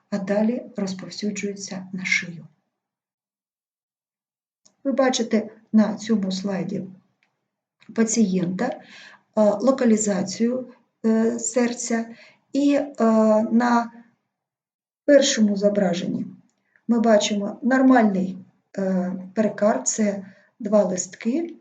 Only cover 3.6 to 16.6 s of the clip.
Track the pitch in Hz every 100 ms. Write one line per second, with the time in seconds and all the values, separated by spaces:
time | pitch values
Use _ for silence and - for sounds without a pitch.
3.6 | _ _ _ _ _ _ _ _ _ _
4.6 | _ _ 277 254 269 - 226 220 - -
5.6 | _ 214 196 190 - 214 190 185 202 185
6.6 | 160 - - - _ _ _ _ _ _
7.6 | _ _ - - 226 233 202 185 170 185
8.6 | 247 - - - - - _ - 208 -
9.6 | 254 262 240 208 202 185 - - 233 254
10.6 | 247 - _ _ 220 220 226 233 - 254
11.6 | 240 240 - 226 226 - - _ _ 277
12.6 | 285 277 285 - 226 220 220 214 233 226
13.6 | 240 240 233 - _ _ _ _ _ _
14.6 | _ _ _ _ - 285 - 226 208 196
15.6 | 202 202 185 165 - - - - _ _